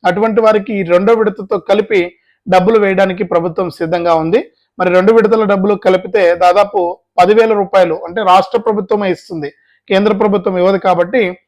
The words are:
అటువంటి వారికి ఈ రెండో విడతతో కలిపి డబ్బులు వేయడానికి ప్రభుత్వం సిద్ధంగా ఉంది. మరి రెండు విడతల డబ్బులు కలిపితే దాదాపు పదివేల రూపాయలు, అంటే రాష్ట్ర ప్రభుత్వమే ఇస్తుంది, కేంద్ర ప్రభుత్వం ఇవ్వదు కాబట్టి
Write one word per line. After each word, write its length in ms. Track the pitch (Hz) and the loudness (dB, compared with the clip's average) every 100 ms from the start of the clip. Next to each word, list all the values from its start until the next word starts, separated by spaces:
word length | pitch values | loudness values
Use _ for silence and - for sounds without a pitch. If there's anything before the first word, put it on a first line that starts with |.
అటువంటి 360 | 180 185 220 220 220 | -2 0 0 2 2
వారికి 260 | 214 202 202 | 0 -2 -6
ఈ 40 | 170 | 0
రెండో 220 | 175 196 233 | 0 2 0
విడతతో 380 | 214 - 196 202 - | 0 -4 -6 -6 -2
కలిపి 300 | 202 208 208 175 _ _ _ - | -2 0 -2 -4 _ _ _ 0
డబ్బులు 320 | 185 180 226 | 2 2 2
వేయడానికి 400 | 202 190 196 180 190 | 0 0 -2 -2 -4
ప్రభుత్వం 360 | 180 170 160 185 - | -4 -4 -6 -8 -6
సిద్ధంగా 360 | 165 175 170 165 | -6 -4 0 0
ఉంది. 180 | 160 220 - _ _ - | 0 -2 -2 _ _ -6
మరి 120 | 185 180 | 0 2
రెండు 160 | 190 226 | 4 2
విడతల 280 | 208 220 214 | 2 0 0
డబ్బులు 240 | 202 196 202 190 | 0 0 0 0
కలిపితే 360 | 185 190 208 175 175 | 0 0 0 0 2
దాదాపు 360 | 180 185 202 202 175 180 _ - | 2 2 0 -2 -4 -6 _ 0
పదివేల 340 | 180 214 226 214 | 2 4 2 0
రూపాయలు, 380 | 190 190 175 160 170 | 0 2 2 -2 -8
అంటే 140 | 190 196 | -4 2
రాష్ట్ర 260 | 180 - 233 226 | 2 2 -4 -2
ప్రభుత్వమే 420 | 208 190 208 196 175 | -4 -2 -4 -2 -6
ఇస్తుంది, 340 | - 170 143 _ _ _ _ | -8 -10 -10 _ _ _ _
కేంద్ర 220 | 196 208 208 | 0 0 0
ప్రభుత్వం 320 | 220 196 185 185 | 0 0 -2 0
ఇవ్వదు 180 | 185 196 190 | 0 0 0
కాబట్టి 340 | 180 175 247 190 185 | 0 0 0 -2 -6